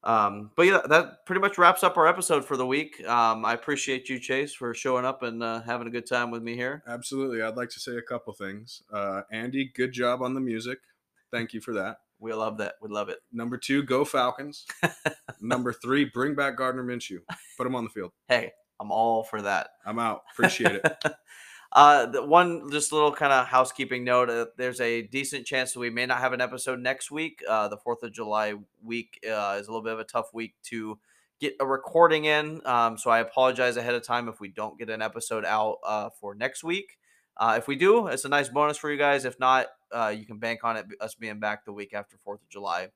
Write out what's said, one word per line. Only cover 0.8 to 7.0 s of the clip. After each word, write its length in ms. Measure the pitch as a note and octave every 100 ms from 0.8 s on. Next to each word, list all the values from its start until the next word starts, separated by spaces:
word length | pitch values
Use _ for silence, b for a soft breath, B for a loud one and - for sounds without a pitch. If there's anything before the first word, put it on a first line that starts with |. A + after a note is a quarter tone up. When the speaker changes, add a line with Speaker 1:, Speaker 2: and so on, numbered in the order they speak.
| -
Speaker 1:
that 380 | D#3 F3 - -
pretty 140 | F#3
much 180 | G3+ G3
wraps 240 | F3 F#3
up 120 | F#3 F3+
our 120 | D#3+
episode 360 | F3 F3 D3+
for 140 | C3+ C3+
the 80 | B2+
week. 420 | C#3 D#3 - G2
Um, 380 | A#2+ A2+ A2 G#2+
I 80 |
appreciate 560 | A#2 - C#3+ - B2+ B2+
you, 80 | C3
Chase, 340 | - C3 D3
for 220 | - A#2+
showing 320 | A#2 C3+ B2+ B2+
up 160 | C3+
and, 220 | B2 A2+
uh, 180 | A#2 A2+
having 240 | A#2 A#2+ A#2
a 60 |
good 160 | A#2+ A2+
time 240 | B2 A#2+
with 100 | A#2
me 140 | A#2 A#2+
here. 260 | B2 D3 A#2+
Speaker 2:
Absolutely. 560 | A#2+